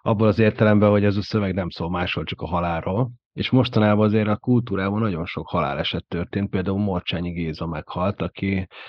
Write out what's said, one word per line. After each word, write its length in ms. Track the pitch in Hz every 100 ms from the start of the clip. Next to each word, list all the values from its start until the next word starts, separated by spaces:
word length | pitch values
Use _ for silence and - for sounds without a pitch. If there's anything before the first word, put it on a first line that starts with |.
Abból 240 | - 104 110
az 120 | 101
értelemben, 520 | 110 - 110 104 104
hogy 140 | 104
ez 120 | 101 98
a 60 |
szöveg 320 | 98 110 98
nem 140 | 92 87
szól 220 | - 85
másról, 340 | 87 90 -
csak 160 | 80 -
a 60 | 80
halálról. 640 | 87 87 82 80 98 123 123 _
És 180 | - 104
mostanában 560 | 127 123 113 107 104 107
azért 220 | 110 107
a 80 | 107
kultúrában 640 | - 123 120 95 98 104
nagyon 260 | 113 82 82
sok 220 | - 80
haláleset 560 | - 73 71 - 87 -
történt, 420 | 87 87 98 101
például 280 | 98 92 98
Morcsányi 520 | 104 90 - 82 87
Géza 360 | 85 80 78 82
meghalt, 560 | 78 - 90 92 -
aki, 440 | 85 - 98 95 92 -